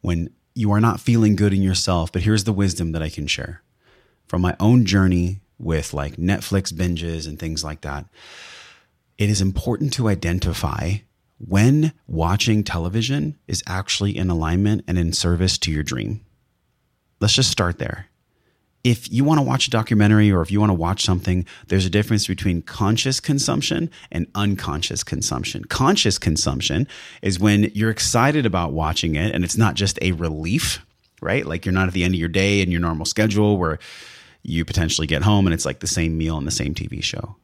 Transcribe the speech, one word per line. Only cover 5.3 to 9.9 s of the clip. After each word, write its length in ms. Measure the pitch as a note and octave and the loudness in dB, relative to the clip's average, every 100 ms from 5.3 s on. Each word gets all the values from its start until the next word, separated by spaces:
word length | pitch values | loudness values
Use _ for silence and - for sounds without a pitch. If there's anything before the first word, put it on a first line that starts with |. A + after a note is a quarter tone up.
| G2 _ _ | -4 _ _
with, 340 | G2 D#2+ D2 | -4 -2 -2
like, 240 | D2 C#2+ C#2+ | -6 -6 -4
Netflix 560 | F2 G2 - G2 F#2+ | -2 -2 0 -2 -2
binges 540 | D#2+ F2+ E2+ E2+ E2 D#2 | -4 -2 -2 -4 -6 -8
and 100 | D2+ | -10
things 260 | D#2+ D#2+ | -8 -6
like 180 | D#2 D2+ | -8 -8
that. 240 | D2+ D2 - _ - - - - - - _ _ _ - | -8 -10 -10 _ -20 -20 -20 -20 -20 -20 _ _ _ -2
It 100 | G#2 | 0
is 100 | G2+ | 2
important 540 | G2 F#2+ - A2+ C#3+ | 0 0 -4 -2 -2